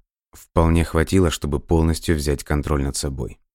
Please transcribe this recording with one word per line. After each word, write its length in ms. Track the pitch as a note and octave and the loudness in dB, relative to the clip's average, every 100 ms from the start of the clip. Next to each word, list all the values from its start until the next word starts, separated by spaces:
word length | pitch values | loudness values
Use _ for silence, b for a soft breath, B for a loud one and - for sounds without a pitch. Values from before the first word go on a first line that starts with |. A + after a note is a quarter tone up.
| _ _ _ | _ _ _
вполне 520 | - - - E2 E2 | -20 -4 2 4 4
хватило, 460 | D#2+ D#2+ D#2+ F#2+ E2+ | 2 0 2 2 2
чтобы 300 | - D2 C#2 | 0 -4 -6
полностью 560 | - E2 D#2+ D#2+ - D#2 | 0 2 2 0 -2 -2
взять 260 | C#2+ C#2 | 0 -4
контроль 400 | - D2+ C#2+ D2 | -2 -4 0 -2
над 140 | C2+ - | -2 -4
собой. 440 | D2 C2 A#1+ - _ | -6 -6 -10 -12 _